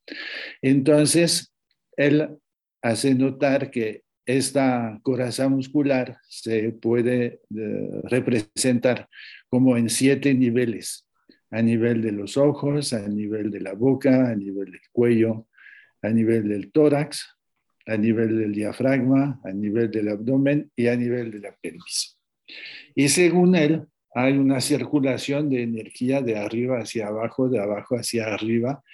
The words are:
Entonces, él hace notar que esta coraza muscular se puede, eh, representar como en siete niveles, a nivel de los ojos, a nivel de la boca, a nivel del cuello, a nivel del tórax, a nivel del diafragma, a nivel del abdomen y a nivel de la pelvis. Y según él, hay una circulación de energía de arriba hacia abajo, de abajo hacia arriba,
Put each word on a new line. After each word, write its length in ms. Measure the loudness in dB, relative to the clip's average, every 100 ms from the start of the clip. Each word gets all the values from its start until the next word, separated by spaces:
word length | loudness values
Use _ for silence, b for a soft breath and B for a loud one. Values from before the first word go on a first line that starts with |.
| -18 B B B B B
Entonces, 920 | 2 2 6 4 6 4 2 0 -6 _ _ _ _ 0
él 400 | 2 2 0 -8 _ _ _ _
hace 340 | -4 0 2 2
notar 540 | 2 2 2 2 -2
que 340 | -4 -6 -6 _ _ -2
esta 760 | -2 0 2 2 0 -2 -6
coraza 460 | -4 -2 -2 -2 0
muscular 680 | 0 0 0 2 0 -2 -8 _
se 440 | -12 -4 -2 -2
puede, 680 | -2 0 2 2 0 -2 -6 -12 -8
eh, 340 | -6 -6 -6 -8
representar 1040 | -4 -2 0 -2 -2 -4 0 2 2 -2 -6 B B B B
como 260 | 2 4 4
en 140 | 2
siete 440 | 2 2 4 2
niveles, 760 | 2 2 2 0 -4 -8 -14 _ _ b b -10
a 100 | -2
nivel 400 | 2 2 2 0
de 120 | -2
los 240 | -4 -4 2
ojos, 560 | 2 2 -2 -2 -2
a 140 | -6 -4
nivel 440 | -4 -4 -4 -4
de 80 | -6
la 140 | -8
boca, 560 | -2 2 2 4 4 2
a 60 | -2
nivel 360 | -6 -8 -8
del 100 | -12 _
cuello, 560 | 0 4 4 2 -2 -10 b b b b b
a 80 | -2
nivel 380 | 0 2 2 0
del 240 | -4 -2
tórax, 600 | 2 4 4 -2 -8 -14 _ _ _ _ _ -6
a 120 | -2
nivel 400 | 2 2 0 0
del 160 | -2
diafragma, 840 | -4 -6 -2 0 2 2 2 2 -2
a 80 | -8
nivel 400 | -6 -4 -2 -2
del 180 | -2 -4
abdomen 640 | -4 -2 0 2 0 -2 -2
y 120 | 0
a 80 | 0
nivel 360 | -2 -4 -6
de 80 | -10
la 160 | -16 -14
pelvis. 560 | -14 -14 -10 -8 -8 _ _ _ -20 B B B B -2
Y 140 | 0
según 460 | 4 4 6 6 6
él, 320 | 4 0 -4 _ _ 0
hay 220 | 2 4
una 240 | 2 2
circulación 880 | 0 -2 0 0 0 -2 -2 -2 0
de 140 | -2
energía 580 | -2 -6 -10 -6 -2 0
de 160 | 0 -2
arriba 420 | -4 -2 -2 -2
hacia 280 | -4 -6 -6
abajo, 420 | -4 -6 -2 0
de 100 | 0
abajo 360 | -2 -4 -4 -6
hacia 380 | -4 -4 -4
arriba, 500 | -4 -2 0 -2 -4 B